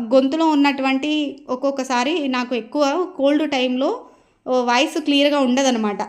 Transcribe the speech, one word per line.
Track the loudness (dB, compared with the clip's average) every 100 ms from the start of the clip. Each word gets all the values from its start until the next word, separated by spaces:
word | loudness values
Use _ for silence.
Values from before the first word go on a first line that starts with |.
| 2
గొంతులో | 4 4 2 2
ఉన్నటువంటి, | 4 2 2 0 0 0 -2 -2 -6 -8
ఒక్కొక్కసారి | -4 -4 -4 -2 -2 0 -2 -2
నాకు | -2 -2 -4
ఎక్కువ | -4 0 0 0 -4 0
కోల్డ్ | 2 2 0
టైంలో, | 0 -2 0 -2 -4 -10 -20 _ _ -4
ఓ, | -2
వాయిస్ | 2 0 0 -2
క్లియర్గా | 0 2 2 2
ఉండదన్నమాట. | 0 2 2 0 -2 -4